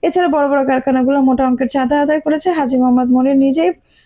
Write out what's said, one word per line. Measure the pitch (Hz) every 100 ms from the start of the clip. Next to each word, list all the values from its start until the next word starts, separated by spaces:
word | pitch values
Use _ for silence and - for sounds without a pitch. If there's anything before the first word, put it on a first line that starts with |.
এছাড়া | - 359 349
বড় | 302 285
বড় | 285
কারখানাগুলো | 269 262 262 262 254 277
মোটা | 262 262 262
অঙ্কের | 254 262
চাঁদা | 277 254 294
আদায় | 294 302
করেছে। | 302 302 370
হাজী | 330 269 254
মোহাম্মদ | 254 247 247
মনির | 254 254 277
নিজেই | 269 269 339 339 _ _